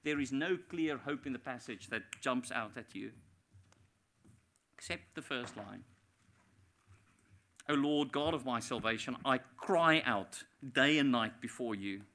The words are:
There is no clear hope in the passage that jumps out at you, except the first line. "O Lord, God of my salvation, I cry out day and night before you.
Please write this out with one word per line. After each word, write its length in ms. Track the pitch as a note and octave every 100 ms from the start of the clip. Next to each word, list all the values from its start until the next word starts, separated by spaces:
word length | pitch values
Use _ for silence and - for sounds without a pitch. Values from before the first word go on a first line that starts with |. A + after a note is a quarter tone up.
There 160 | D3 D3
is 120 | B2+
no 260 | C3+ E3 F3 -
clear 280 | E3+ D#3+ C#3
hope 280 | C#3 C#3 C#3
in 80 |
the 60 | B2
passage 500 | - B2 - A2 -
that 140 | A2+ - -
jumps 300 | - B2+ -
out 260 | - G#2+ A#2+
at 180 | - -
you, 160 | G#2+ A#2 - _ _ - - _ _ _ _ _ - - _ _ _
except 400 | - - F3 -
the 80 | -
first 360 | - C3 B2 -
line. 260 | G2+ G2+ - _ _ _ _ _ _ _ _ _ _ - _ _ _ - _ _ -
"O 60 | C#3+
Lord, 360 | C#3+ D3 C#3+
God 220 | C#3 D3+
of 120 | D#3+ B2+
my 140 | A#2+
salvation, 540 | A2+ B2 A2 A2+ - A#2+
I 160 | C#3 B2+ - -
cry 440 | - F3+ E3 D#3+ -
out 380 | G#2 F#2 - - _ C3+
day 240 | B2+ C#3 D3+
and 140 | C#3
night 300 | B2 A2+ -
before 340 | A#2 - A#2+ G#2
you. 260 | G2 G2 G2+